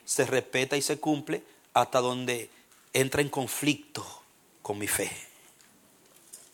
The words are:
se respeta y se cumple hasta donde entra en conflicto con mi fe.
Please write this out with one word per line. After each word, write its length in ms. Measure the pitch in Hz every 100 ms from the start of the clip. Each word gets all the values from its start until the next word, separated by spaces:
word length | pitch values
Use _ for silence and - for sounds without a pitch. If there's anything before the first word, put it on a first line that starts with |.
se 220 | - - 123
respeta 520 | 127 - 131 135 143
y 40 |
se 180 | 135 156
cumple 440 | 156 147 143 160 - - _
hasta 280 | 123 120 131
donde 480 | 123 127 127 120 110 - _ - _
entra 280 | 127 135 143
en 80 | 143
conflicto 760 | 143 123 - 147 143 - - - - - _ _ _
con 180 | - 104
mi 80 | 101
fe. 240 | - 92 - - - - - - _ _ _ - - - - -